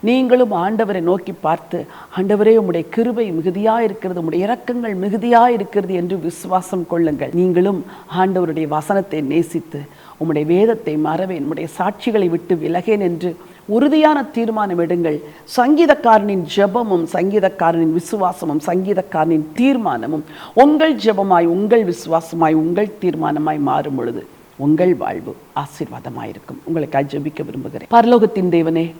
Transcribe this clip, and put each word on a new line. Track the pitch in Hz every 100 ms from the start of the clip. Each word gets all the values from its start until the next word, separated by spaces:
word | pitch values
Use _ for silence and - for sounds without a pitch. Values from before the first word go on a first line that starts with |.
நீங்களும் | 214 254 254 247 240
ஆண்டவரை | 190 185 214 214 196
நோக்கி | 170 185 190 175
பார்த்து, | 156 165 - 170 160 - - -
"ஆண்டவரே, | 190 208 214 226
உம்முடைய | 190 170 160
கிருபை | - 233 233 220
மிகுதியா | 165 165 185 214 226
இருக்கிறது, | 226 196 185 175
உம்முடைய | 165
இரக்கங்கள் | 170 202 247 - 247 233 190
மிகுதியா | 202 202 240 233 240
இருக்கிறது" | 240 196 202 185
என்று | 185 175 185
விசுவாசம் | 160 170 180 185 180 190 165
கொள்ளுங்கள். | 170 165 143 135
நீங்களும் | 170 185 175 190 190 - - - 175
ஆண்டவருடைய | 190 185 170 156 156
வசனத்தை | 151 151 196 190 156
நேசித்து, | 135 156 165 165 - 143 143 - - -
"உம்முடைய | 160 151
வேதத்தை | 151 175 220 220 170 151
மறவேன், | 151 180 190 175 143
உம்முடைய | 160 156 -
சாட்சிகளை | 185 202 - 214 180
விட்டு | 165 -
விலகேன்" | 175 156 170 180 214
என்று | 185 170 180 165 - - -
உறுதியான | 214 285 302 302 294
தீர்மானம் | 247 233 233 220 202 175
எடுங்கள். | 170 175 165 151 - - - -
சங்கீதக்காரனின் | 247 302 330 294 247 220 202 196 156 -
ஜெபமும் | 202 214 226 180 165
சங்கீதக்காரனின் | 185 185 208 190 190 165 170 165
விசுவாசமும் | 160 170 214 185 175 156 147 170
சங்கீதக்காரனின் | 180 190 190 185 165 160 160 156 -
தீர்மானமும் | 254 262 196 123 113 156 156 - -
உங்கள் | - 285 302 320
ஜெபமாய், | 247 214 202 196 175 170
உங்கள் | 175 208 233
விசுவாசமாய், | 196 165 160 165 165 170 165
உங்கள் | 160 160 175 208 -
தீர்மானமாய் | 180 156 156 151 156 156
மாறும் | 139 143 147
பொழுது | 135 120 98 - - - -
உங்கள் | 143 156 180
வாழ்வு | 143 - - 135 - - -
ஆசீர்வாதமாயிருக்கும். | 147 - 151 120 127 120 110 101 - 131
உங்களுக்காக | - 165 143 139 139
ஜெபிக்க | 143 151 151
விரும்புகிறேன். | - 123 123 - -
பரலோகத்தின் | - 226 240 214 208 180
தேவனே, | 170 165 165 165